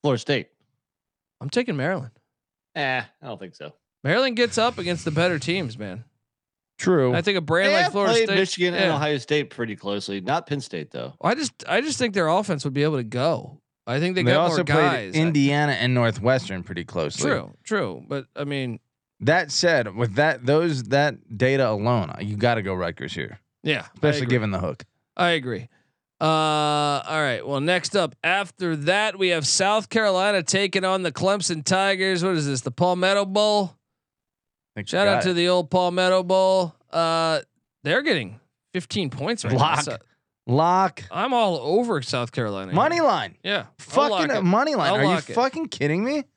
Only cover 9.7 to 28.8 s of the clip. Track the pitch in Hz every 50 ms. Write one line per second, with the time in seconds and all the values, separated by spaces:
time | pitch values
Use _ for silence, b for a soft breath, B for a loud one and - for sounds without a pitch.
9.7 | 104 - - 101 101 101 - - 101 98 90 92 143 175 - - 143 139 131 -
10.7 | - 82 76 - - 65 60 65 - _ - 175 240 302 302 - _ _ - -
11.7 | 170 214 277 311 269 - 254 233 190 196 170 156 165 190 214 196 170 143 - 147
12.7 | 131 143 143 156 156 135 120 110 113 123 131 165 156 - - 127 - - _ _
13.7 | _ _ _ - 123 143 170 180 185 185 151 120 131 151 170 175 160 165 175 -
14.7 | 143 160 156 175 160 127 104 95 92 156 160 170 156 147 135 139 143 147 147 147
15.7 | 131 110 117 123 127 123 120 117 110 - 101 120 131 131 - - 95 92 90 -
16.7 | 92 85 85 - - 87 78 73 - - - 147 254 131 80 50 - _ _ -
17.7 | 220 202 147 98 85 65 - - 139 139 127 _ _ - 143 143 143 139 131 123
18.7 | 113 - _ _ _ _ _ _ _ _ 104 123 160 180 170 147 135 - - 175
19.7 | 165 135 117 104 90 110 123 113 98 127 147 160 143 120 123 127 143 156 170 170
20.7 | 151 131 117 98 139 139 147 147 - - _ _ 117 104 127 131 135 135 131 113
21.7 | 110 101 104 120 123 113 92 - - - 101 104 104 104 113 120 117 113 95 95
22.7 | 95 90 90 85 - - 67 - - 87 67 53 - - _ _ _ _ - 151
23.7 | 147 117 - - _ - - 151 147 147 135 120 123 120 110 104 95 87 90 82
24.7 | 71 - - _ _ _ _ _ _ - 180 175 170 160 127 123 117 92 120 -
25.7 | _ _ _ _ _ _ _ _ _ _ 156 156 160 156 156 156 151 151 151 147
26.7 | 147 147 147 147 143 139 - - 156 156 151 135 120 98 - 120 139 135 143 165
27.7 | 180 180 175 - - 202 175 147 - _ - 165 180 196 202 175 _ _ 185 170
28.7 | 160 151